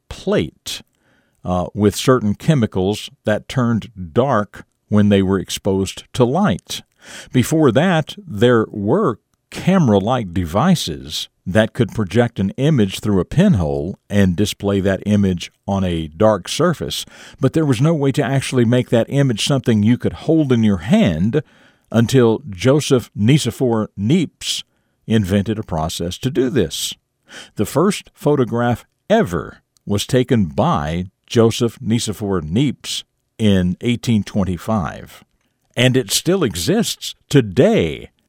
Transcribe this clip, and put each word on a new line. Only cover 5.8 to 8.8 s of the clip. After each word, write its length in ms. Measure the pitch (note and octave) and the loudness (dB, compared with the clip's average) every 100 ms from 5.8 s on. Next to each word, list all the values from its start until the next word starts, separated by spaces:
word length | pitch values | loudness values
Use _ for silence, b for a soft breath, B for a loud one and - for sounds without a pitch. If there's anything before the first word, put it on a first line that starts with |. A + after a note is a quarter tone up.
| F#2 - - | -2 -8 -8
to 120 | - A#2+ | 0 0
light. 560 | D#3+ G3+ F#2 - - - _ B B B | 2 0 -2 -8 -14 -16 _ B B B
Before 400 | B2+ - D#3+ D3 | -2 0 2 4
that, 440 | A#2 F#3 D#3+ - - | 4 2 0 -2 -10
there 480 | F#3 G#2 B2 A#2 - | -10 0 4 4 0
were 480 | G#2+ | -4